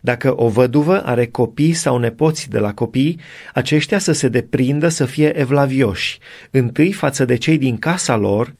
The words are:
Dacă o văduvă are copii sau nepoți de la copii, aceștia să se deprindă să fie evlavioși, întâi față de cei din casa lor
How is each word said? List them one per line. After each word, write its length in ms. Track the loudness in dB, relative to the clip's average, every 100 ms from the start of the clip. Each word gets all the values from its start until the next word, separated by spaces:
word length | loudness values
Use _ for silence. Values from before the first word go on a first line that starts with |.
Dacă 400 | -2 -2 0 0
o 60 | 0
văduvă 540 | 2 2 2 2 0
are 220 | 0 0 -2
copii 460 | 0 -2 2 0
sau 260 | 2 0 0
nepoți 520 | -2 0 -2 -2 -4
de 80 | -2
la 160 | -2
copii, 460 | -2 -4 0 -2 -2 -12 -20 -8
aceștia 440 | -6 0 0 0 -2
să 140 | 0
se 160 | 0 0
deprindă 600 | 0 -2 -2 0 2 0
să 160 | 0
fie 340 | -4 2 0 2
evlavioși, 800 | 0 2 2 2 0 0 -6 -8 -18 -20 -4
întâi 420 | 0 0 2 0
față 320 | 0 -4 -2
de 120 | 0 0
cei 220 | 2 0
din 180 | 0 -2
casa 400 | -2 -4 0 0
lor 380 | 2 0 -2